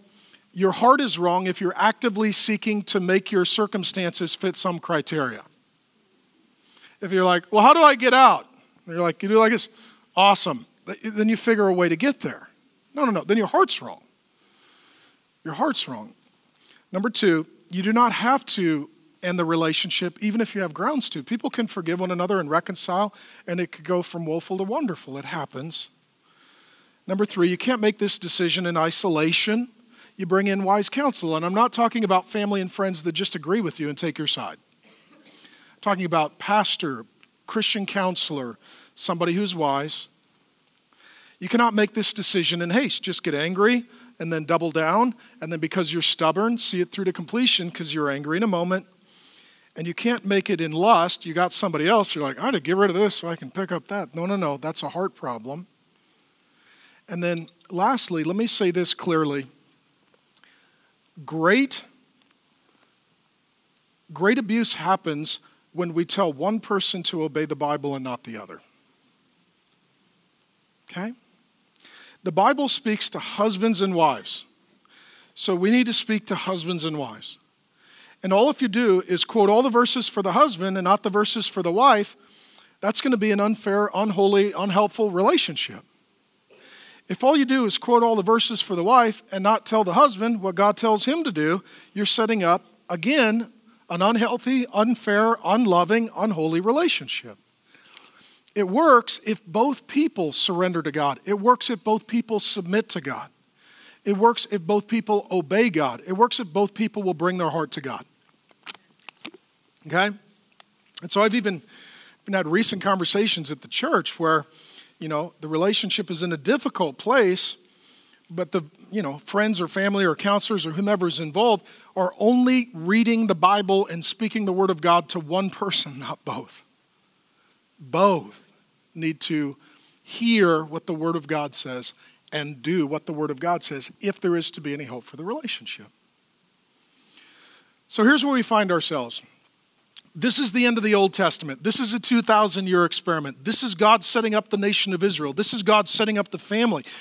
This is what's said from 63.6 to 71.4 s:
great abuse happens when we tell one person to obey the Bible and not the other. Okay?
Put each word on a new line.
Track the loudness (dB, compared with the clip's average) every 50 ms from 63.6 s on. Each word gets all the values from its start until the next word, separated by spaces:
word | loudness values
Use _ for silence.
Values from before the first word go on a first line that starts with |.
| _ _ _ _ _ _ _ _ _ -18 -6
great | -2 0 2 2
abuse | 0 0 -2 -2 0 0 -2 -2
happens | -2 0 0 0 0 -2 -4 -6 -4 -6 -6 -8 -8 _ _ _ _ _ _ -8
when | -6 -6 -4 -2
we | -2 -2
tell | -2 0 0 0 0
one | -2 -2 -2 -2 -2 -4
person | -4 -2 -2 -2 0 -2 -2 -4 -6
to | -6 -4 -4 -4
obey | -4 -4 -4 -4
the | -4 -4
Bible | -4 -2 -2 -2 -2 -4 -6 -6
and | -6 -8
not | -8 -10 -10 -12
the | -14 -16
other. | -16 -16 -16 -20 -20 _ _ _ _ _ _ _ _ _ _ _ _ _ _ _ _ _ _ _ _ _ _ _ _ _ _ _ _ _ _ _ _ _ _ _ _ _ _ _ _ _ _ _ _ _ -14
Okay? | -12 -10 -10 -10 -12 -16 _ _ _ _